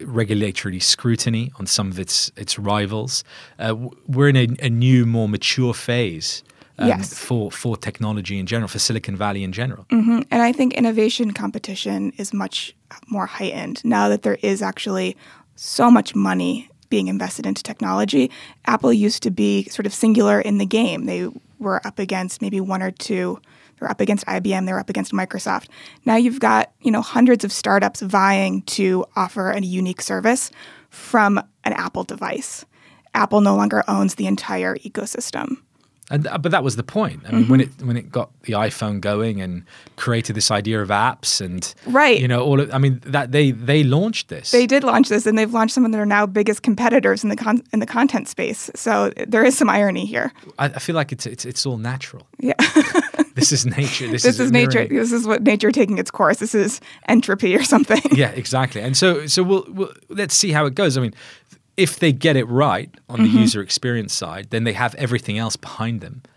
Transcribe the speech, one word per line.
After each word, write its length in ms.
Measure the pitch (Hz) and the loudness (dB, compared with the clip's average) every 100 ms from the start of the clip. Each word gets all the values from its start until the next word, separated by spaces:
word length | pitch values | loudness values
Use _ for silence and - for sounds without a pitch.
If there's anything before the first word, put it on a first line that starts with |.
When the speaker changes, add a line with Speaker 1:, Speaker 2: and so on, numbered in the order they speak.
Speaker 1:
regulatory 800 | 139 113 104 107 104 92 101 92 | -6 -2 0 0 -2 -4 -6 -4
scrutiny 680 | - - 120 113 120 113 123 - | 0 0 0 0 0 -2 -4 -8
on 80 | 95 | -4
some 220 | - 98 | -4 -4
of 100 | 92 | -6
its, 320 | 90 - - - | -4 -4 -4 -8
its 220 | 98 - | -8 -6
rivals. 640 | 101 104 101 110 123 - - - - - | -2 -2 -2 -4 -6 -6 -8 -20 -20 -8
Uh, 100 | 113 | -4
w-, 220 | 110 127 - - | -4 -6 -14 -4
we're 220 | 131 143 | 4 6
in 80 | 131 | 6
a, 120 | 120 131 | 4 0
a 80 | 127 | 0
new, 380 | 117 127 127 117 | 2 6 6 6
more 240 | 117 107 | 2 0
mature 420 | 104 - - 123 | -2 -2 0 0
phase, 720 | 113 - 120 110 80 - - _ _ - - | -2 -2 0 0 -4 -8 -10 _ _ -20 -2
um, 100 | 233 | 0
Speaker 2:
Yes. 300 | 190 190 - | 0 -4 -10
Speaker 1:
for, 320 | - 123 104 | -4 -4 -4
for 280 | - 123 110 | -6 -4 -4
technology 600 | - - 107 104 92 98 | -6 -6 -4 -4 -4 -6
in 60 | 92 | -4
general, 240 | 117 104 | -4 -4
for 100 | 104 | -4
Silicon 360 | - 113 - 98 | -2 -2 -4 -4
Valley 280 | 104 98 95 | -2 -2 -6
in 80 | |
general. 340 | 92 127 - - | -6 -6 -6 0
Speaker 2:
Mm-hmm. 320 | 233 220 233 - | 2 4 2 0
And 120 | 240 | 2
I 100 | 233 | 2
think 220 | 247 247 - | 2 0 2
innovation 580 | 233 220 220 - 226 | 0 2 0 0 -4
competition 800 | 202 208 214 - 190 202 - - - | -4 -8 -8 -10 -8 -6 -4 -6 -6
is 160 | 196 202 | -8 -6
much 420 | - - - - _ - - | -4 -6 -10 -14 _ -20 -8
more 180 | 202 190 | -6 -6
heightened 560 | - 190 185 - - | -6 -8 -6 -8 -6
now 280 | 233 214 208 | 0 2 2
that 120 | 208 | 2
there 160 | 202 196 | 0 0
is 180 | 208 196 | 0 -2
actually 560 | 190 - - 185 185 190 - - _ _ | -4 -6 -6 -4 -4 -6 -16 -20 _ _
so 340 | - - 240 | -10 2 6
much 240 | 240 - - | 6 4 -2
money 540 | 98 92 87 143 - _ - | -2 0 -2 -4 -8 _ -4
being 180 | 214 185 | -2 -2
invested 360 | 196 185 - 190 | -4 -6 -6 -6
into 160 | 202 | -6
technology. 680 | - 220 220 190 208 285 262 - - - - | -8 -8 -4 -2 0 2 0 -2 -20 -10 -2
Apple 260 | 226 262 | 0 2
used 300 | 226 208 - 226 | 4 2 0 -4
to 60 | |
be 340 | 180 208 202 196 | 0 0 0 -2
sort 200 | - 202 | -6 -6
of 80 | |
singular 480 | - 226 214 208 208 | 0 2 4 4 2
in 180 | 208 202 | 2 0
the 80 | 196 | 0
game. 400 | 220 226 160 - | 0 0 -2 -6
They 220 | 180 180 - _ - | -6 -6 -10 _ -10
were 260 | 208 190 202 | -4 -4 -6
up 140 | - | -8
against 420 | 190 190 185 - | -6 -4 -6 -6
maybe 200 | 202 196 | -6 -4
one 220 | 190 190 | -4 -4
or 100 | 185 | -4
two. 480 | 185 - 190 180 - _ _ _ - | -8 -6 -4 -4 -6 _ _ _ -10
They 60 | - | -8
were 40 | |
up 100 | - | -4
against 220 | 202 208 - | 0 0 0
I 100 | 190 | -4
B 140 | 185 | -2
M. 120 | 190 185 | -2 -2
They 80 | |
were 60 | 185 | -4
up 120 | 196 | -4
against 200 | 202 185 | -6 -4
Microsoft. 580 | 196 185 190 208 190 - - - - - | -4 -4 -6 -4 -6 -6 -20 -20 -8 2
Now 100 | 220 | 4
you've 240 | 240 262 | 4 2
got, 320 | 226 220 - _ | 2 2 2 _
you 100 | 269 | 0
know, 100 | 220 | 0
hundreds 400 | 220 240 254 240 | 0 4 6 6
of 80 | 202 | 2
startups 500 | - 196 196 196 - | -4 2 2 2 -2
vying 640 | 196 196 196 196 190 190 | -2 2 4 2 0 -2
to 420 | - - 190 185 - - | -6 0 2 2 -2 -4
offer 340 | 185 220 185 | -4 -2 -4
a 100 | 202 | -2
unique 420 | 185 185 185 180 | -2 -2 -2 -4
service 480 | - 190 220 254 - - - - _ | -6 -2 0 0 -2 -10 -20 -20 _
from 480 | - - 240 202 196 - _ - | -20 -2 2 4 2 -2 _ -6
an 80 | |
Apple 320 | - 180 190 185 | -4 -6 -6 -8
device. 600 | 208 - - - - - _ _ _ _ - | -8 -8 -8 -10 -14 -18 _ _ _ _ -2
Apple 260 | - 208 | 2 4
no 160 | 202 196 | 4 4
longer 260 | 208 214 - | 2 0 0
owns 260 | 202 190 - | 0 0 0
the 120 | - | -2
entire 500 | - - 190 - - | -2 -4 -4 -4 -6
ecosystem. 800 | 202 - 208 - - - - 262 _ _ _ _ - | -8 -10 -8 -8 -8 -8 -8 -10 _ _ _ _ -4
Speaker 1:
And, 160 | 147 151 | -2 -2
uh, 100 | - | -4
but 160 | 160 | 0
that 100 | 175 | 0
was 140 | 131 110 | 0 -4
the 60 | |
point. 400 | - 214 208 - - | -4 -2 -2 -4 -2
I 60 | |
mean, 160 | 113 117 | 2 6
when 120 | 131 | 6
Speaker 2:
Mm-hmm. 200 | - - | 4 -2
Speaker 1:
it, 40 | 123 | -4
when 100 | 120 | -4
it 160 | - | -4
got 160 | 123 - _ | -6 -6 _
the 100 | - | -4
iPhone 480 | 104 107 - 107 101 | 0 0 -2 -4 -4
going 400 | 101 104 113 101 | -2 -2 -2 -4
and 240 | 92 87 - - - - | -6 -8 -12 -20 -20 -8
created 400 | - 117 - 110 | -2 -2 -2 -2
this 140 | - | 0
idea 320 | 104 104 110 | 0 0 -2
of 80 | 98 | 0
apps 500 | 104 117 - - - | 2 2 0 -4 -4
and, 340 | 95 90 - - - | -4 -8 -10 -14 -2
Speaker 2:
Right. 340 | 254 294 202 | 4 6 4
Speaker 1:
you 80 | 127 | 4
know, 160 | 123 139 | 2 4
all 160 | 139 | 2
of, 100 | 147 131 | 2 2
I 20 | |
mean, 240 | 139 127 139 | 2 2 -2
that 260 | 139 123 | -2 0
they, 200 | 143 143 | 2 2
they 320 | 113 120 151 143 | 2 2 4 4
launched 440 | 143 214 220 - | 4 2 -2 -8
this. 220 | - - | -10 2
Speaker 2:
They 160 | 240 247 | 4 4
did 180 | 269 269 | 4 4
launch 240 | 226 277 | 4 4
this, 160 | 208 220 | 2 2
and 120 | 220 | 2
they've 120 | 214 | 2
launched 220 | 233 226 - | 2 0 2
some 120 | 233 | 2
of 60 | |
their 120 | 220 208 | 2 2
now 220 | 202 208 | 2 2
biggest 360 | 202 208 208 | 2 0 0
competitors 640 | - 202 240 269 196 196 214 | 0 2 4 4 2 0 -2
in 60 | |
the 60 | 214 | -2
con-, 260 | 220 233 - | 0 -2 0
in 80 | 214 | -4
the 60 | 220 | -2
content 420 | 233 277 226 - | 2 2 0 -6
space. 420 | - - - - - | -6 -6 -6 -10 -8
So 380 | 233 208 202 - - | 0 2 0 -2 -2
there 200 | 220 247 | 4 4
is 100 | 269 | 4
some 140 | 262 | 2
irony 340 | 202 202 185 202 | 4 2 0 -4
here. 260 | 220 254 - - - | -4 -4 -6 -20 -4
Speaker 1:
I, 80 | 139 | -4
I 120 | - | -4
feel 160 | - 165 | -4 -2
like 160 | 143 | -2
it's, 140 | 135 - | -6 -10
it's, 220 | 120 123 | -10 -10
it's 180 | - 139 | -6 -4
all 140 | 120 | -4
natural. 480 | 117 131 - 127 - - | -6 -8 -10 -18 -20 -6
Speaker 2:
Yeah. 140 | 247 - | -4 0
<laughs> 60 | - - - 359 - - - - | 2 4 4 2 -2 -4 -6 0
Speaker 1:
This 160 | - | 0
is 140 | 143 120 | 2 0
nature. 420 | - 139 - 123 | -2 -2 -4 -4
This 160 | 120 247 | 0 2
Speaker 2:
This 100 | 247 | 2
Speaker 1:
is 60 | |
Speaker 2:
is 120 | 254 | 4
nature. 280 | 240 233 226 | 4 4 2
Speaker 1:
mirroring. 160 | - 277 | 0 0
Speaker 2:
This 140 | 226 | 0
is 160 | 233 220 | 0 0
what 160 | 214 | 0
nature 300 | 214 208 214 | 0 0 0
taking 240 | 277 208 190 | 2 0 0
its 120 | 185 | -4
course. 260 | - 170 196 | 0 0 0
This 180 | 226 214 | -2 0
is 260 | 202 - - - - | 0 -4 -14 -16 2
entropy 480 | 240 - 202 185 220 | 2 2 0 2 2
or 80 | 262 | 4
something. 360 | 262 285 214 285 | 2 4 2 4
<laughs> 60 | |
Speaker 1:
Yeah, 160 | 131 123 | 2 2
exactly. 540 | 127 - 131 127 107 | 0 -4 -2 -2 -4
And 120 | 117 135 | -2 2
so, 320 | 185 165 151 | 4 2 0
so 160 | 180 | 0
we'll, 220 | 180 190 - | 2 0 -2
we'll, 220 | 190 190 - _ | -8 -8 -10 _
let's 260 | 202 202 - | -6 -2 0
see 160 | - | 2
how 140 | 151 147 | 2 0
it 80 | 131 | 2
goes. 200 | 185 131 | 0 2
I 20 | |
mean, 140 | 120 - - - _ _ _ - | -2 -6 -20 -20 _ _ _ 0
if 220 | 175 - | 0 2
they 140 | 165 | 2
get 240 | 135 165 135 | 4 2 2
it 80 | 117 | 2
right 440 | 123 147 92 - _ _ | 2 2 0 -4 _ _
on 100 | 123 214 | 2 4
the 40 | |
Speaker 2:
Mm-hmm. 100 | 113 | 6
Speaker 1:
user 220 | 110 110 | 4 2
experience 540 | 95 - 127 120 101 - | -4 -4 -2 -4 -4 -6
side, 360 | 87 87 98 | -8 -10 -6
then 120 | 113 | -2
they 100 | 113 104 | -2 0
have 200 | 120 - | -2 -2
everything 440 | 131 120 - 107 | -2 -2 -2 -4
else 180 | 113 - | -4 -6
behind 440 | - - 113 113 | -12 -8 -6 -6
them 220 | 85 123 - | -8 -16 -20